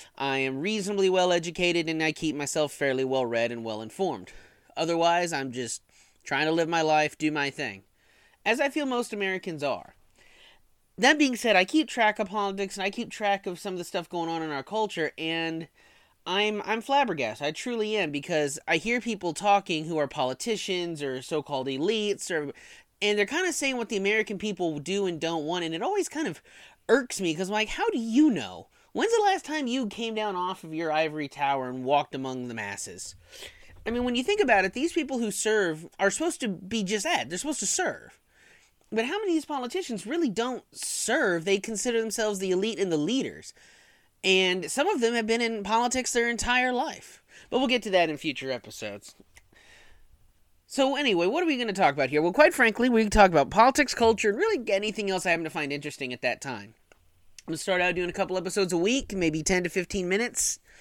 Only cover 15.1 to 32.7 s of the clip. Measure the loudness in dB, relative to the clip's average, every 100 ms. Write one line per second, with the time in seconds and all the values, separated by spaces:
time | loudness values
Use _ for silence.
15.1 | -4 -4 -2 -2 -4 -10 _ _ _ _
16.1 | _ -4 0 0 -2 -4 -4 2 2 2
17.1 | 0 -4 -2 -6 -4 -6 -4 -2 0 -2
18.1 | -4 -2 0 0 -4 -2 -2 0 -2 -2
19.1 | -4 -4 -2 4 4 2 -4 -2 -2 -2
20.1 | 0 -2 -2 -4 -4 -2 -4 -4 -4 -4
21.1 | -6 -4 -6 -2 -4 -2 -2 0 0 0
22.1 | -2 -2 -4 -4 -10 -18 -20 _ -4 0
23.1 | 2 2 0 -2 0 -2 -2 -2 0 2
24.1 | 2 0 -4 -4 -2 -2 -2 -4 -2 -2
25.1 | -2 -2 -2 -2 -2 -2 -4 -2 -2 -2
26.1 | -2 -4 -6 _ -20 -20 _ 4 4 4
27.1 | -4 -2 -2 -2 -2 -2 0 0 0 2
28.1 | 6 6 4 -4 -10 -16 _ _ -2 2
29.1 | 4 4 2 -2 -4 -2 -2 -2 -4 -4
30.1 | -2 -2 -2 -4 -6 -8 -4 0 2 0
31.1 | -2 -8 -2 0 0 -2 -4 2 2 2
32.1 | -6 -6 -6 -6 -6 -6